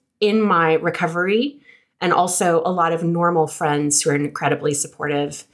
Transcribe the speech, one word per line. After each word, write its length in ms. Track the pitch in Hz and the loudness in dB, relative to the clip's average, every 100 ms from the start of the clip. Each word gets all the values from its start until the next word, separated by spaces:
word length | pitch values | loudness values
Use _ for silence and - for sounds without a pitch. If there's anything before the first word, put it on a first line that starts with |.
| _ - | _ -2
in 220 | 208 220 | 0 2
my 320 | 208 175 160 | 2 2 4
recovery 840 | 160 170 170 175 170 180 214 285 - - - _ - | 2 0 -2 -4 -2 0 0 -2 -6 -20 -20 _ -6
and 140 | 180 | 0
also 480 | 175 180 180 180 170 | 2 2 2 2 2
a 80 | 170 | 0
lot 200 | 180 165 | 0 0
of 120 | 165 | 0
normal 440 | 170 170 175 175 156 | 0 0 2 2 0
friends 540 | - 160 147 147 143 | -2 -2 0 0 0
who 100 | 160 | 0
are 40 | 143 | 0
incredibly 580 | 147 - 147 143 151 | -2 -2 -2 -2 -2
supportive 720 | 143 - - 147 143 147 147 - | -4 -6 -6 -4 -2 -4 -8 -18